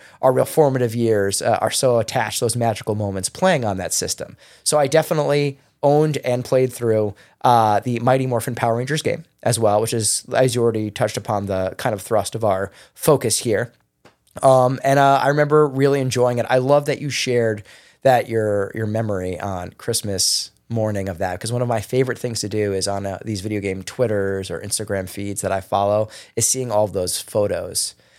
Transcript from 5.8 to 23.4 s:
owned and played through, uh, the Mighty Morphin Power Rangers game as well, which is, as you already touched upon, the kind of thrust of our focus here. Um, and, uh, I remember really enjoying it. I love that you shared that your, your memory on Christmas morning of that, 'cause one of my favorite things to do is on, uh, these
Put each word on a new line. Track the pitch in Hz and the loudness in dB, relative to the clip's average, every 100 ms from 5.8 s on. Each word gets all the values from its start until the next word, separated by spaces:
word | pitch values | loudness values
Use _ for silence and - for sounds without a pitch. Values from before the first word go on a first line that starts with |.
owned | 143 147 156 151 | 2 4 2 0
and | 127 123 | -2 -2
played | 120 131 131 | 0 2 2
through, | - 117 110 104 - _ _ | 0 0 2 0 -4 _ _
uh, | 127 120 110 104 | 4 4 4 2
the | 123 120 | 0 -2
Mighty | 120 131 131 | 2 2 0
Morphin | 117 117 | -2 -4
Power | 117 120 117 | -2 0 0
Rangers | 127 151 | -2 -4
game | - - - _ | -2 -4 -8 _
as | - 110 | -2 0
well, | 110 104 | 2 2
which | 110 | 0
is, | 117 104 - - | -2 -2 -4 -2
as | 120 131 | 0 2
you | 117 | 2
already | 117 113 107 | 0 0 -4
touched | - 117 - | -2 -2 -2
upon, | - 104 98 | -4 -2 -2
the | 95 92 87 | -2 -4 -4
kind | 127 | -4
of | 104 | -4
thrust | - 110 98 113 | -2 -2 0 -2
of | |
our | 110 95 95 - - | 0 0 -2 -8 -20
focus | - - 139 117 - | -2 2 2 2 -2
here. | 123 104 120 _ _ _ _ _ _ - | 0 0 -2 _ _ _ _ _ _ 2
Um, | 135 131 127 131 | 6 6 4 2
and, | 135 139 | 2 6
uh, | 139 139 | 6 6
I | 131 | 4
remember | 147 147 151 147 | 2 4 4 4
really | 131 139 139 | 2 2 2
enjoying | 127 123 123 120 | 0 2 2 2
it. | 113 | 2
I | 131 | 2
love | 127 143 143 | 4 2 2
that | 139 | -4
you | 147 | -4
shared | - - 120 113 104 - - _ _ | -4 0 2 0 -2 -8 -20 _ _
that | 135 123 107 | 6 6 2
your, | 113 107 101 98 - | 0 2 0 -2 -4
your | 110 | -2
memory | 110 113 98 92 87 | -2 -2 -4 -4 -6
on | 101 92 90 | -6 -6 -8
Christmas | - - 113 101 95 - - - _ - | -8 -6 -4 -2 -2 0 -2 -6 _ -8
morning | 117 107 104 98 | -2 -2 -2 -4
of | 85 | -4
that, | 95 90 | -4 -4
'cause | 110 | -4
one | 120 | -4
of | 123 | -2
my | 113 | -2
favorite | - 127 131 113 | -2 0 0 -2
things | 127 113 | -6 -6
to | 104 | -4
do | 107 104 | -2 -2
is | 95 95 | -2 -2
on, | 98 | -4
uh, | 98 95 | -6 -8
these | - 101 | -6 -6